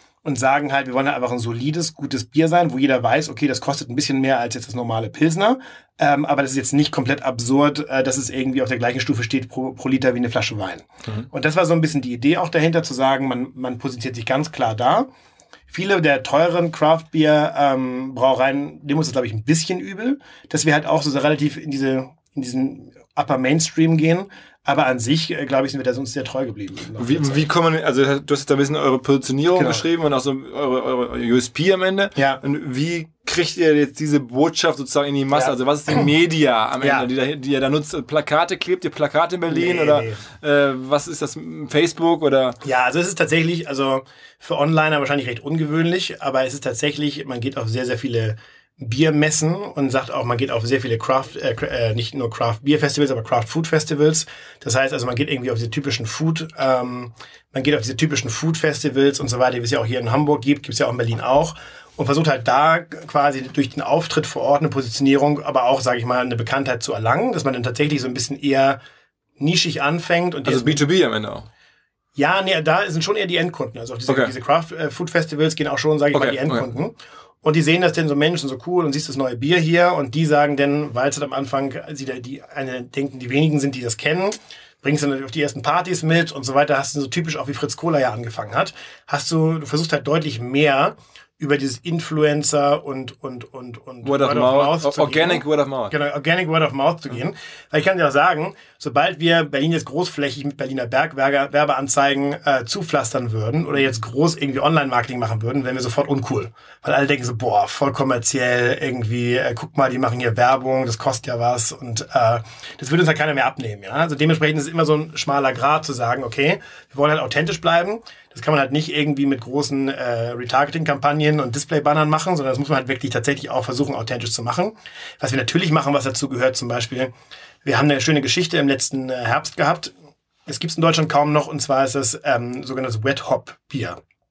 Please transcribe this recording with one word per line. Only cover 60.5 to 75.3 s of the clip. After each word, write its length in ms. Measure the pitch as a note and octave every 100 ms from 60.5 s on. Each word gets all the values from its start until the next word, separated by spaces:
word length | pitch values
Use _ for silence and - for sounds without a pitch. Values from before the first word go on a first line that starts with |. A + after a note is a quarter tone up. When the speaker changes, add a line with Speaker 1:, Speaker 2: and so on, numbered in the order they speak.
| D3
Speaker 1:
gibt's 160 | - A2
ja 80 | B2+
auch 60 |
in 40 | A#2+
Berlin 240 | A2+ A2+
auch. 360 | A#2+ C#3 D#3+ - - - - -
Und 100 | C#3
versucht 200 | C#3+ D#3
halt 220 | C3+ A#2
da 300 | B2+ D#3 E3
quasi 640 | E3 - - D3 C#3+ C3+ B2
durch 160 | - B2+
den 140 | -
Auftritt 440 | - - E3 D#3 D3+
vor 140 | -
Ort 220 | B2 C#3+
eine 80 | D#3
Positionierung, 720 | B2 A#2+ A2+ C#3 C#3 D3 C#3+
aber 220 | C#3+ C3
auch, 180 | B2 C3
sag 160 | A#2+ B2
ich 80 | A#2
mal, 140 | B2
eine 160 | B2+ A2+
Bekanntheit 460 | A2 C3+ C3+ A#2+
zu 120 | -
erlangen, 380 | A2 A2 D3 B3
dass 120 | -
man 80 | C3+
dann 100 | B2
tatsächlich 380 | A#2+ A#2 D3 D3
so 80 | B2+
ein 60 |
bisschen 260 | B2 - C#3
eher 400 | C#3+ C3+ C3+ C3+ - - _ _ _ -
nischig 460 | C#3+ E3 F3 D3
anfängt. 520 | C#3 E3+ - E3+ F3+
Und 120 | D#3 B2+
Speaker 2:
Also 140 | B2+
Speaker 1:
jetzt 40 |
Speaker 2:
B 100 | B2
two 120 | C#3+ D3
B 180 | F#3
am 80 | C3+
Ende 180 | A2 G#2
auch? 120 | A2 - _ _ _ _ _ _
Speaker 1:
Ja, 260 | - C#3+ F#3+
nee, 220 | F#3+ E3+
da 280 | D#3 F3 G3+
sind 140 | D#3+
schon 120 | E3+ G#3
eher 100 | F#3+
die 100 | E3+
Endkunden. 420 | E3+ - B2+ A#2
Also 140 | A#2+
auf 60 | A#2
diese, 140 | A#2
Speaker 2:
Okay. 120 | C3+ B2+
Speaker 1:
diese 140 | B2+
Craft, 320 | A#2 D#3+ D#3+
äh, 180 | E3 D3+
Food 200 | - E3
Festivals 440 | E3+ D#3+